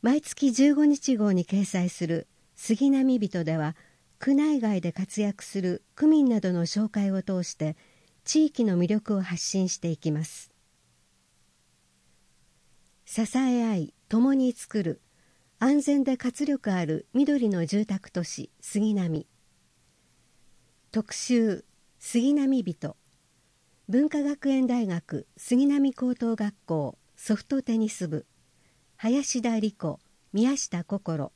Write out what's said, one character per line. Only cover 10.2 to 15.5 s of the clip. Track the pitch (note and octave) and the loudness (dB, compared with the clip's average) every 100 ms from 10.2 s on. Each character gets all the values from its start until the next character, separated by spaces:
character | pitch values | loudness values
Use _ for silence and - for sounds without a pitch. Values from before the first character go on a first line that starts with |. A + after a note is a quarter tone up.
す。 | D#3 - - _ _ _ _ _ _ _ _ _ _ _ _ _ _ _ _ _ _ _ _ _ _ _ _ _ | -4 -10 -20 _ _ _ _ _ _ _ _ _ _ _ _ _ _ _ _ _ _ _ _ _ _ _ _ _
支 | - - A3 B3+ | -10 -4 -2 0
え | C4 B3 | 0 0
合 | A#3 | 0
い、 | G3 D3+ _ _ | -2 -4 _ _
共 | A3 B3+ | 2 4
に | C#4 B3+ | 4 2
作 | A#3+ - G#3+ | -2 -6 -4
る、 | E3+ - _ _ _ _ _ | -2 -6 _ _ _ _ _